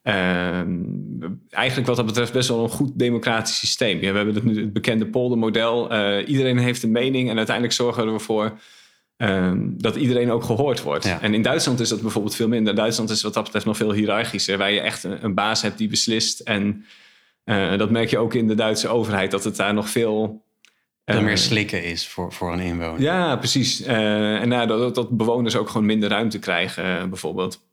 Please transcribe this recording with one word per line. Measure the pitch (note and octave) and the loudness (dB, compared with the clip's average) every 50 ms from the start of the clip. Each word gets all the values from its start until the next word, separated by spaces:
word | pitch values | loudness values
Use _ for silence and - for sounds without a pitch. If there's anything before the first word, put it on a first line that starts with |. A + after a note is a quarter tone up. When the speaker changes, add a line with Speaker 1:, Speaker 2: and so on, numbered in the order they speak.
Speaker 1:
ehm, | _ - G#2 F#2+ F#2 F#2 F2+ F2 F2+ F2 E2+ F2+ E2+ F2+ F2+ E2+ - - G1+ G1+ G1+ G#1+ - A#1+ - E2+ G2 - - _ | _ 0 0 2 2 2 2 0 0 -2 -2 -2 -2 -2 -2 -4 -4 -6 -6 -8 -8 -8 -8 -8 -8 -8 -10 -10 -14 _
eigenlijk | - - A#2+ C3 C3 C3+ A2+ | -4 -2 -2 0 0 0 0
wat | - G#2 | 0 2
dat | A2 A#2 | 2 0
betreft | A2 G#2 B2 A#2+ A#2 - | 0 0 0 -2 0 0
best | C3 B2 B2+ | 0 2 2
wel | A#2+ A2+ A#2 | 2 0 0
een | A2+ | 0
goed | - - D3 B2+ - A#2+ | 0 0 -2 -2 2 0
democratisch | B2 A#2+ A#2+ A2+ - C3 A#2 A2 A2 - - | 2 2 2 0 0 0 0 0 0 -2 -4
systeem. | - - - - - B2+ G#2+ F#2+ E2 | -2 -2 -2 0 2 2 0 2 0
Ja, | F#2 G2 | 0 0
we | G2 | 0
hebben | G#2 G#2 G#2+ G#2 | 2 2 2 0
het | G#2+ A#2 | 2 2
nu, | A#2 A2 G#2+ | 2 2 2
het | A2 G#2+ G2+ | -2 -2 -4
bekende | G#2 - C3 A2+ A2 A2 | -2 0 2 2 2 0
poldermodel. | G#2+ A2 C3 B2 B2 B2 A2+ A2+ A2 G#2+ A2+ A2+ A#2 A#2+ A#2+ A#2 - | 0 -2 -2 0 0 0 2 2 2 2 2 2 2 0 0 0 0
Eh, | A#2 G#2+ G2+ G2+ G2+ G2+ - | 0 0 2 2 0 0 0
iedereen | - C#3+ C3+ C3 B2+ B2 | 0 0 2 2 2 2
heeft | B2 B2 B2 A#2+ B2 - | 2 2 2 0 0 0
een | A2+ | 2
mening | A2 A#2+ B2+ C3+ C3+ B2+ B2+ B2 | 2 2 2 2 2 0 0 0
en | A2+ | 0
uiteindelijk | A2+ A2 - A2+ A2+ A#2+ A2+ - | 0 0 0 0 0 0 0 0
zorgen | - B2 A#2+ A#2 B2 A2 | 0 0 0 0 0 -2
we | A2 A2 | 0 -2
ervoor, | G#2 G#2+ - A2 G#2+ G#2+ G#2+ G#2+ - - - - - - _ _ _ _ _ _ | -4 -2 -2 0 0 0 -2 -4 -8 -20 -20 -20 -20 -20 _ _ _ _ _ _
ehm, | _ A#2 G#2 G2 F#2+ F2+ F#2 F2+ G2 | _ 0 0 2 2 2 2 2 0
dat | - - - - A2 A2+ G#2+ | -2 -4 -4 -2 -2 -2 0
iedereen | A#2 C#3+ B2 B2 A#2+ A#2+ A#2+ | 0 0 2 2 2 2 2
ook | A2+ A#2 - | 0 0 0
gehoord | - A2+ G#2 C#3+ C#3+ A#2+ - | 0 0 0 2 0 0 -2
wordt. | - D2 C#2+ D#2+ - | -2 -4 -4 -2 0
Speaker 2:
Ja. | G2 F2 E2 | -2 -2 0
Speaker 1:
En | G2 G#2+ G#2+ | 0 0 2
in | A2+ | 2
Duitsland | G#2+ B2+ C#3 E3 - C#3 B2+ A#2+ | 2 2 2 2 2 0 0 0
is | A#2 G#2 | 0 -2
dat | A2+ - | -2 -2
bijvoorbeeld | A2+ A2 - A2 G2+ G#2+ - | -2 -2 -2 -2 -2 -2 -2
veel | - A#2 | 0 0
minder. | A2 A#2+ A#2 A2 G#2 G2 | 0 2 2 2 2 2
Duitsland | G#2+ G#2+ A#2 A2+ - A2 G#2 | 2 0 0 0 -2 -2 -2
is | A2 G#2+ - | -2 -2 -2
wat | G#2+ G#2 | -2 -2
dat | A2+ G#2+ | -2 -4
betreft | - - G#2 - | -2 -4 -2 0
nog | A2 G#2 | 0 0
veel | - A2+ G#2+ | 0 0 0
hiërarchischer, | G2+ G#2 G#2+ G2+ G2+ G#2+ A2+ - - G2 - - G2 | 2 2 2 2 2 0 0 -2 -2 -4 -2 0 0
waar | G2 G2 G2 | 2 2 2
je | G#2 G2 | 2 2
echt | - G#2 - - - | 0 -2 -4 -4 -6
een, | F2+ G2 - - | -8 -8 -4 -4
een | A2 F#2 | -2 0
baas | G2+ G2+ G#2+ A2+ - | 0 0 2 0 0
hebt | - G#2+ F#2+ | -2 -4 -2
die | - A2 | -2 -4
beslist. | G#2 G#2+ - - A#2 A2+ A2 A2 - - - | -2 0 -2 0 0 0 0 0 -2 -4 -6
En, | - A#2+ A2 G2+ G2+ G2+ G#2 G#2 - - - - - - _ _ _ _ _ _ _ | -4 -2 0 0 2 0 -2 -4 -10 -20 -20 -20 -20 -20 _ _ _ _ _ _ _
eh, | - G#2+ G2 F#2+ E2+ F#2+ | -2 0 2 2 2 2
dat | G2+ A2 F#2+ | 2 2 2
merk | A2+ A#2 A2+ A2 | 2 0 2 2
je | - | 2
ook | G#2+ A#2 A2 B2 | 0 0 0 0
in | B2+ - | 0 2
de | A2 A2 | 2 2
Duitse | G#2+ A2+ A2 G#2+ G2+ - | 2 2 2 0 0 0
overheid, | - A2+ A#2+ A2 A2 G#2+ F#2+ F#2+ F#2 | 0 0 0 0 0 0 0 0 0
dat | F#2+ G2 - | 0 -2 -2
het | G#2+ G2+ | -4 -2
daar | - F#2+ G2+ G#2 | -2 0 0 0
nog | G#2+ G#2 G#2+ | 0 -2 0
veel, | - B2 A#2 A2 G#2+ G#2+ G#2+ G#2 G#2+ A2 _ _ _ _ - _ _ _ _ _ _ _ _ | 0 0 2 2 2 0 -2 -2 -4 -10 _ _ _ _ -20 _ _ _ _ _ _ _ _
Speaker 2:
Veel | - G#2 G2+ | 0 0 2
Speaker 1:
eh, | G#2 | 2
Speaker 2:
meer | G#2+ G#2 | 2 2
slikken | F#2+ - - A#2+ G#2+ G#2 G2+ - F2+ E2+ | 2 2 2 2 0 0 0 -2 -4 -4
is | F2 E2+ E2 - | -4 -6 -6 -8
voor, | - - - F2+ F2 - | -8 -6 -8 -8 -8 -6
voor | - F#2 F2 E2+ | -6 -4 -4 -2
een | F2+ | -2
inwoner. | F#2 F2+ E2+ E2+ E2+ E2 E2 D#2+ | -2 -2 -2 -2 -4 -4 -2 0
Speaker 1:
Ja, | B2+ D3+ F3+ F#3 F3+ D#3+ C3 | 0 2 2 2 2 0 0
precies. | A#2+ - A#2+ - C#3 A#2 - - - | 0 0 0 2 2 2 0 -2 -4
Eh, | - C#3+ B2 A2 G#2+ G#2+ G#2 G#2+ G#2+ G#2 G#2+ G2+ | -2 0 2 2 2 2 2 2 2 0 0 0
en | A2+ A#2+ | 0 2
nou, | B2 B2 A#2+ | 2 2 2
dat, | A2+ A2 A2 B2 B2 A2 | 2 2 2 0 0 0
dat | B2+ A#2 - B2 | -2 -2 0 0
bewoners | G#2 A2 A#2 A#2 B2 A#2+ A2+ G#2+ | 2 2 2 2 2 2 0 0
ook | A2+ G#2+ - | 0 -2 0
gewoon | - A2+ G#2+ | 0 0 2
minder | G#2 A2 G#2+ G#2 G#2 | 4 4 2 2 2
ruimte | G#2 G2+ A#2 A2 G#2+ G2 | 2 2 0 0 -2 -2
krijgen, | - F#2+ F2+ E2+ F2+ F#2 - - F2 F#2 F2+ F2 | -2 -2 0 0 0 -2 -4 -4 -2 -2 -2 -2
eh, | F#2 | -2
bijvoorbeeld. | F#2 F#2+ F2+ - D#2 E2 F#2 F#2 F#2 - - _ _ | -4 -6 -6 -6 -6 -2 -2 -4 -4 -4 -12 _ _